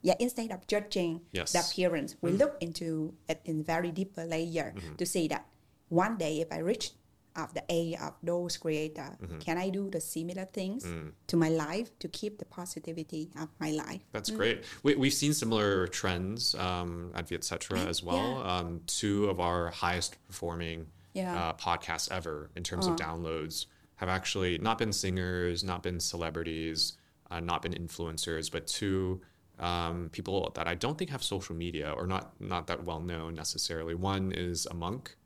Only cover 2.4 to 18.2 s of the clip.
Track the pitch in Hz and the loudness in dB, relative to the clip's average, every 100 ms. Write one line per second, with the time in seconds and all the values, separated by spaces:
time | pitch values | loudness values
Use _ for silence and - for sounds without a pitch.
2.4 | 294 571 170 160 170 160 156 - - 214 | 4 2 -6 -4 -2 -2 -2 -6 -2 -2
3.4 | - 160 156 165 175 170 190 - 165 160 | 0 -2 2 0 0 -2 -4 -4 -2 0
4.4 | 170 165 135 90 82 76 175 190 160 147 | 0 0 -2 -4 -8 -4 0 2 2 0
5.4 | - _ _ _ _ 170 196 226 156 156 | -6 _ _ _ _ 4 4 2 0 0
6.4 | 165 160 165 226 - - _ _ _ - | -2 -2 0 0 -2 -8 _ _ _ -8
7.4 | 156 - - 170 165 165 151 - 165 175 | -6 -6 0 0 0 -2 -6 -6 -2 0
8.4 | 175 - 165 156 156 156 143 - 85 156 | 0 -2 0 0 -2 -6 -12 -10 -10 -8
9.4 | - 165 185 190 196 190 - - 165 180 | -2 0 0 -2 -2 -4 -4 -4 -4 -4
10.4 | 190 - 190 226 294 170 151 - - 170 | -6 -4 -2 -4 -4 -6 -6 -12 2 4
11.4 | 160 160 151 180 233 - 165 - 208 208 | 6 4 2 -2 -6 -8 -10 -6 -6 -6
12.4 | - - 180 - 156 165 156 160 165 165 | -14 -10 -10 -8 -8 -8 -6 -6 -8 -8
13.4 | 160 - 156 156 - 190 - 110 107 110 | -10 -4 -2 -2 -2 -8 -8 -4 -4 4
14.4 | 107 113 - - 135 139 135 139 143 147 | 4 4 -2 0 4 6 6 6 4 4
15.4 | 117 110 104 98 90 - 95 87 92 113 | 4 6 6 6 4 2 2 2 0 0
16.4 | 120 - 92 90 87 85 87 - 82 85 | 2 2 2 0 0 -4 -4 -6 -4 -2
17.4 | - 87 - 92 90 85 87 87 | -2 -4 -2 0 0 0 0 0